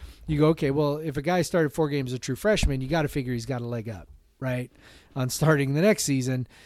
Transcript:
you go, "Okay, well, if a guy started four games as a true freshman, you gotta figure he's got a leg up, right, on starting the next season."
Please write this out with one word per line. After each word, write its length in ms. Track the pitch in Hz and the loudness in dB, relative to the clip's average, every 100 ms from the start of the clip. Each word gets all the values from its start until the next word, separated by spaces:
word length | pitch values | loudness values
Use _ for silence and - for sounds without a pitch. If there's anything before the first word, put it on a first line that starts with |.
| - - - | -20 -14 -2
you 120 | 147 | 4
go, 80 | 151 | 4
"Okay, 220 | 160 143 | 4 0
well, 260 | 139 147 151 | 2 0 -2
if 220 | 160 143 | -4 -4
a 40 | |
guy 200 | 147 180 | 0 0
started 320 | - 180 151 | 2 2 2
four 160 | - 151 | 0 0
games 220 | 143 127 | 0 -2
as 40 | 127 | -6
a 20 | |
true 180 | - 127 | -4 -2
freshman, 440 | 208 202 - 135 | 2 2 2 0
you 80 | 131 | -2
gotta 200 | 165 143 | 0 0
figure 260 | 151 127 | -2 -4
he's 100 | 120 | -4
got 160 | 113 123 | -4 -6
a 60 | 120 | -6
leg 240 | 120 110 | -8 -8
up, 180 | 95 - - _ _ | -12 -16 -20 _ _
right, 320 | 131 123 123 - - - _ | -4 -4 -6 -14 -20 -20 _
on 140 | 135 127 | -4 -4
starting 460 | - 156 147 135 | 2 4 4 2
the 80 | 143 | 2
next 220 | 202 - | 2 2
season." 440 | - 135 127 127 123 - | 0 0 0 -2 -4 -12